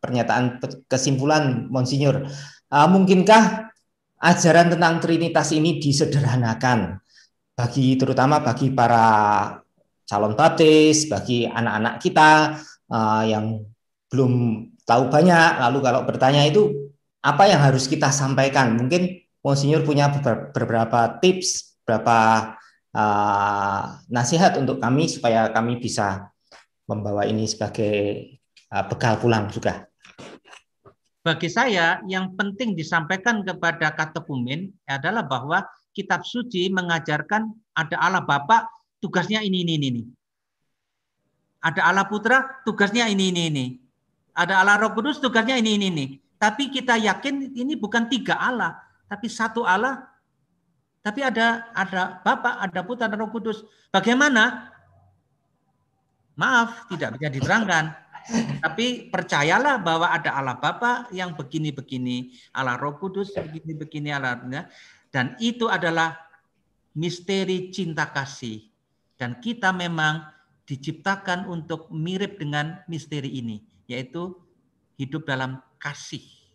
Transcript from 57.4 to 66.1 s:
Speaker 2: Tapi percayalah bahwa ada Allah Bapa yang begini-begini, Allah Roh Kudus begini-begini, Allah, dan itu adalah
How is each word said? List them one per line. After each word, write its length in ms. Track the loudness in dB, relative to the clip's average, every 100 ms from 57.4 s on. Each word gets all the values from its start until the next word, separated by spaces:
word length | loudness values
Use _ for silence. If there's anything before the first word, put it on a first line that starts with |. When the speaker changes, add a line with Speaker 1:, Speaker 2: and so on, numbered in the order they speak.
| 0 0 2 0 0 -8 _ -20 -6 -4 -4 -4 -6
Speaker 2:
Tapi 480 | -2 -4 -4 -8
percayalah 640 | -8 -2 0 2 2 2 0
bahwa 320 | -2 0 0
ada 240 | -2 -2
Allah 240 | -4 -6 -4
Bapa 480 | -6 -4 -4 -4 -6
yang 240 | -10 -10 -10
begini-begini, 960 | -10 -6 -6 -8 -10 -8 -6 -6 -8 -18 _ -6
Allah 240 | -4 -4
Roh 160 | -6 -8
Kudus 400 | -10 -8 -8 -8
begini-begini, 720 | -10 -12 -12 -12 -12 -10 -6
Allah, 320 | -4 -4 -6 -8 -12 -12 -20 -20 _ _
dan 240 | -4 -4 -4
itu 320 | -6 -2 -2
adalah 480 | 0 0 0 -2